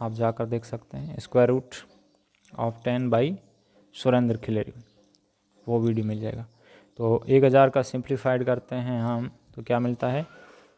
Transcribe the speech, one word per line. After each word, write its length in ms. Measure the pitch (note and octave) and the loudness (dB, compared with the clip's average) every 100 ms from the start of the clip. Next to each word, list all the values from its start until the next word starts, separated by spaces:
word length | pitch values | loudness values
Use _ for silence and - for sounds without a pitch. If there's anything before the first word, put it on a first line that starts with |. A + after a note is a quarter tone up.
आप 100 | A#2 | -8
जाकर 340 | A2+ A2+ A2+ A2+ | -2 -2 -2 -4
देख 200 | A#2 - | -4 -6
सकते 320 | A#2 _ C3+ | -14 _ -12
हैं। 200 | C#3+ - | -10 -12
Square 320 | - B2+ B2 | 0 4 4
root 280 | C3 - - - _ _ _ _ _ _ - | 2 -4 -20 -20 _ _ _ _ _ _ -6
of 140 | A#2 A2+ B2 | -6 -4 -4
ten 220 | B2 B2+ | -2 0
by 260 | A#2 D3 G3 _ _ _ _ _ - | 0 0 -4 _ _ _ _ _ -2
सुरेंद्र 420 | C3 B2 A#2+ A2+ | 2 2 2 0
खिलेरी, 360 | - G#2+ - - - _ _ _ _ _ _ _ A#2 | -2 -4 -4 -12 -20 _ _ _ _ _ _ _ -4
वो 120 | A#2 | 0
वीडियो 260 | A#2 A2 G#2+ | 0 0 -2
मिल 140 | G#2+ | -4
जाएगा। 260 | A2 A#2 A2+ _ _ - _ - | -8 -10 -14 _ _ -20 _ -4
तो 260 | A2+ A#2 - | 0 0 4
एक 160 | C3+ | 6
हज़ार 260 | C3+ C3+ C3+ | 8 6 6
का 120 | C3+ | 4
सिंप्लीफाइड 640 | B2 C3 A#2+ C3 C3 B2+ | -2 -6 -4 -2 0 0
करते 320 | B2+ B2 - B2+ | 0 -2 -2 -6
हैं 260 | B2 A#2+ | -4 -2
हम, 300 | A#2 A#2 B2 - _ B2+ | -2 -2 -6 -12 _ -16
तो 80 | |
क्या 160 | A2+ A#2+ | -2 0
मिलता 300 | B2 A#2+ B2 | 0 -2 -2
है, 160 | C#3 E3 - - - _ | -4 -6 -16 -20 -20 _